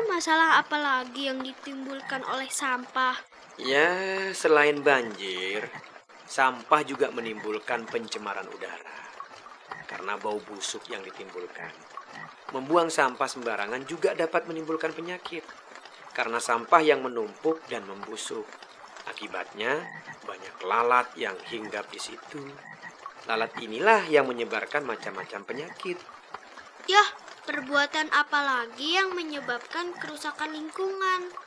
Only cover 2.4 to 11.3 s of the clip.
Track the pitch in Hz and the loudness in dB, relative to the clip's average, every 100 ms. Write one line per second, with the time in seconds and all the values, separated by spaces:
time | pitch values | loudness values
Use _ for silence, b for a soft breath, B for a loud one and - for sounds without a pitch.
2.4 | 262 - 277 247 247 262 254 254 - - | -2 -2 0 -2 -2 0 0 0 -8 -20
3.4 | - - 127 143 165 180 190 190 190 180 | -20 -6 4 6 6 4 0 -2 -2 2
4.4 | 160 151 147 147 139 135 117 98 98 90 | 6 8 8 6 6 6 4 -4 -6 -4
5.4 | 92 104 117 - - - - - - - | -2 -2 -4 -10 -16 -20 -20 -20 -6 2
6.4 | 131 123 110 151 135 135 131 123 113 107 | 4 2 2 2 2 0 0 0 -6 -6
7.4 | 107 107 - 120 113 120 110 110 101 98 | -4 -4 -2 -4 -2 -6 -4 -8 -6 -6
8.4 | 95 - 92 85 - - - - - - | -8 -10 -10 -12 -14 -16 -16 -14 -16 -16
9.4 | - - - - - 104 95 104 107 104 | -18 -20 -14 -14 -10 -8 -6 -4 -2 -4
10.4 | 104 101 - 110 - 110 95 - 95 | -6 -10 -8 -8 -8 -10 -10 -14 -12